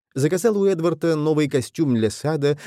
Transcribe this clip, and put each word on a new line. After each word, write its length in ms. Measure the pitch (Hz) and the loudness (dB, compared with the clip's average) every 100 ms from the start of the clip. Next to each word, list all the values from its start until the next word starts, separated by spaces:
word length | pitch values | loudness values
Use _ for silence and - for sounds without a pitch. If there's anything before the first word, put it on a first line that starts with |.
| _ | _
Заказал 420 | 135 147 180 226 202 | -2 0 0 0 2
у 100 | 196 | 0
Эдварда 500 | 180 165 156 170 160 | 0 0 0 0 0
новый 320 | 151 156 151 | 0 2 0
костюм 460 | 143 120 - 156 | 0 -4 -2 0
для 160 | 120 110 | 2 0
сада, 480 | - 147 156 143 147 | -2 -4 0 0 -2